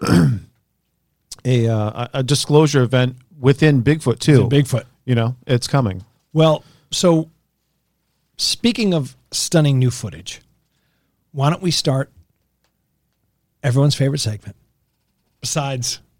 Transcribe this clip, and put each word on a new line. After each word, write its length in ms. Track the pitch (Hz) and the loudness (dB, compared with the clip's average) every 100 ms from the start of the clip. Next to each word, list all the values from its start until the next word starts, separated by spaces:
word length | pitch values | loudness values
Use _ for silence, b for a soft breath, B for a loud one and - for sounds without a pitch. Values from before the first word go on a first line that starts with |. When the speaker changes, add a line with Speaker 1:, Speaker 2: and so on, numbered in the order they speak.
Speaker 1:
<clears throat> 1400 | - 175 151 101 - _ _ _ _ _ _ _ _ - | 0 2 2 0 -8 _ _ _ _ _ _ _ _ -8
a, 240 | 123 123 113 | -2 0 0
uh, 80 | 110 | 0
a, 340 | 107 107 120 | -4 -6 -8
a 80 | 139 | -6
disclosure 600 | 127 143 - 147 156 143 | -2 -2 2 4 4 2
event 340 | 120 127 127 127 _ 147 | 2 2 0 -4 _ -2
within 440 | 131 143 156 139 | 0 4 4 4
Bigfoot 360 | 120 156 165 - | 2 0 -2 0
too. 260 | - 139 | 4 4
Speaker 2:
Within 180 | 127 143 | 4 2
Bigfoot. 200 | 139 117 - _ | 0 -2 -6 _
Speaker 1:
You 100 | - | -2
know, 220 | 117 117 127 - | 0 -2 -6 -4
it's 220 | 123 - | -2 0
coming. 380 | 139 110 92 - _ _ | -2 -2 -4 -12 _ _
Speaker 2:
Well, 320 | 156 160 151 b b b | 2 2 2 b b b
so 380 | - 180 165 160 _ _ _ _ _ _ _ _ _ _ - | -2 2 2 0 _ _ _ _ _ _ _ _ _ _ -8
speaking 560 | - - 233 240 202 | -6 -2 -2 0 0
of 200 | 165 127 - _ | -2 -4 -12 _
stunning 480 | - - 170 147 131 | -8 -2 2 2 2
new 120 | 127 | 0
footage, 500 | - - 76 - - _ _ _ _ _ _ _ _ _ | -2 -10 -14 -16 -18 _ _ _ _ _ _ _ _ _
why 180 | 139 143 | -2 0
don't 100 | 175 | 0
we 100 | 185 | -2
start 400 | - 156 135 - _ _ _ _ _ _ _ _ _ _ _ _ _ _ _ | -2 -2 -2 -4 _ _ _ _ _ _ _ _ _ _ _ _ _ _ _
everyone's 340 | 135 127 147 - | -2 2 2 2
favorite 220 | 139 139 | -2 -2
segment 340 | - 104 - - _ _ _ _ _ _ _ _ | -6 -8 -12 -20 _ _ _ _ _ _ _ _
besides 600 | 123 160 139 131 120 - _ | -8 -6 -4 -6 -6 -10 _